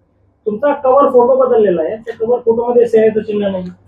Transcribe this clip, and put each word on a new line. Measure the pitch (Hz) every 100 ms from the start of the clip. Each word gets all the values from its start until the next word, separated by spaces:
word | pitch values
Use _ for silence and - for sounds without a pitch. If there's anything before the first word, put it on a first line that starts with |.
| _ _ _ _ 214
तुमचा | 208 285
कव्हर | 285 262 269 247
फोटो | 247 240 262 254
बदललेला | 226 202 170
आहे, | 160 220
त्या | 226 220 226
कव्हर | 240
फोटोमध्ये | 226 226 240 240 226
सेनेचं | 220 220 214
चिन्ह | 214 208 202
नाही. | 185 180 -